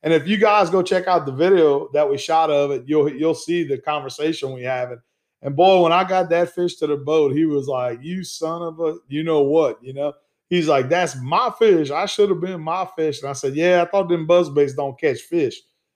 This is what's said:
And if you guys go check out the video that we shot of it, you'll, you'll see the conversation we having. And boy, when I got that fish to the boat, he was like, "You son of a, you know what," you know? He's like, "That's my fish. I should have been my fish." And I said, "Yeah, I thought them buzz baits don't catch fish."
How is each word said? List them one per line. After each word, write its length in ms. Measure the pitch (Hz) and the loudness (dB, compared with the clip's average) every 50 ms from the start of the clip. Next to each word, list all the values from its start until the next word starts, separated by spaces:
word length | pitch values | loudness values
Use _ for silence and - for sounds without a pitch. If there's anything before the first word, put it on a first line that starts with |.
| - | 0
And 100 | 156 165 | 2 0
if 140 | 156 135 | 2 2
you 100 | 165 208 | 0 0
guys 320 | 208 214 214 208 208 196 165 | 2 4 4 4 4 2 2
go 140 | 175 190 180 | 2 0 0
check 240 | 185 196 185 175 | 2 0 -2 0
out 200 | 180 180 170 151 | 2 0 0 0
the 60 | 143 135 | -2 -2
video 560 | 131 160 185 196 185 160 151 139 139 - - - | 0 2 4 6 6 6 4 4 2 -2 -2 0
that 180 | 147 151 139 | 0 0 0
we 80 | 139 139 | 0 -4
shot 320 | - - 165 160 165 156 | -4 -2 0 0 2 2
of 220 | 147 143 143 143 143 | 2 0 0 0 -2
it, 100 | 131 123 | -6 -4
you'll, 220 | 135 147 156 147 147 | -2 0 2 2 0
you'll 240 | 131 131 151 160 156 | 0 -2 -2 -2 -2
see 300 | - - - 170 175 170 | -2 -4 -4 -4 -4 -2
the 160 | 139 139 123 | -2 -4 -6
conversation 720 | - - 151 151 139 135 123 - 147 156 160 156 - 135 131 | -4 -4 -6 -4 -6 -10 -10 -4 -4 -4 -4 -4 -6 -10 -10
we 120 | 127 123 | -8 -6
having. 340 | 127 131 127 127 123 123 120 _ _ _ _ _ _ _ _ | -6 -4 -4 -4 -8 -10 -16 _ _ _ _ _ _ _ _
And 140 | - 139 143 | -10 -8 0
boy, 260 | 139 175 190 190 185 | 4 4 6 6 6
when 120 | 175 165 165 | 6 4 4
I 100 | 175 190 | 2 2
got 260 | 185 190 185 180 160 | 2 0 0 0 2
that 220 | 170 170 175 170 - | 2 0 0 -2 -2
fish 220 | - 180 175 175 | -4 -4 -4 -2
to 120 | - - 151 | -4 -4 -4
the 80 | 147 | -4
boat, 400 | 143 135 135 156 160 151 143 131 | -4 -4 -2 0 2 2 2 2
he 80 | 147 160 | 0 0
was 240 | 160 147 143 131 131 | 0 0 -2 -2 -2
like, 320 | 135 127 123 123 117 117 131 | -4 -2 -2 -4 -6 -8 -10
"You 220 | 160 180 190 180 | -10 -10 -10 -10
son 380 | - - - 160 160 165 170 175 | -12 -10 -8 -6 -6 -6 -6 -8
of 180 | 170 160 160 | -10 -8 -4
a, 160 | 165 160 156 - _ | -4 -4 -4 -6 _
you 160 | 131 135 147 160 | _ -8 -6 -2
know 200 | 165 160 151 143 | 0 2 2 2
what," 360 | 139 147 165 156 135 110 - | 4 4 2 2 2 -2 -6
you 120 | 120 131 135 | -14 -16 -10
know? 200 | 139 143 147 - _ _ _ _ _ _ _ | -6 -6 -6 -6 _ _ _ _ _ _ _
He's 160 | 180 180 160 | 0 0 2
like, 220 | 151 151 139 131 127 | 4 2 2 2 2
"That's 260 | 160 175 180 160 131 131 127 | 2 0 0 -2 -4 -8 -6
my 300 | 131 156 196 254 240 - | -2 0 0 0 0 0
fish. 360 | - 226 220 190 165 156 135 143 | 2 4 4 6 4 2 0 -2
I 140 | 156 185 | -4 -4
should 220 | 202 - - 208 202 | -6 0 0 2 2
have 120 | 190 165 | 2 -2
been 200 | 165 185 190 175 | -4 -6 -8 -8
my 280 | 156 156 165 185 190 175 - | -6 -6 -4 -4 -4 -6 -4
fish." 240 | - 160 156 143 - | -4 -2 -2 -2 -4
And 100 | - 139 | -8 -10
I 40 | 139 | -10
said, 200 | 127 - 139 135 | -6 -6 -6 -2
"Yeah, 280 | 147 165 175 180 175 175 | 0 2 2 4 4 2
I 20 | 175 | 2
thought 200 | - 202 196 170 | 0 -2 0 0
them 180 | 175 170 160 | -2 -4 0
buzz 240 | 156 175 180 175 156 | 2 2 2 2 2
baits 240 | 139 147 143 139 131 | 2 0 0 0 0
don't 240 | 139 143 139 131 _ | -4 -6 -6 -6 _
catch 220 | - 156 131 120 | -2 -2 -2 -2
fish." 340 | - - 165 175 151 120 107 - _ _ _ _ _ _ _ | -6 -4 -2 0 0 0 -4 -6 _ _ _ _ _ _ _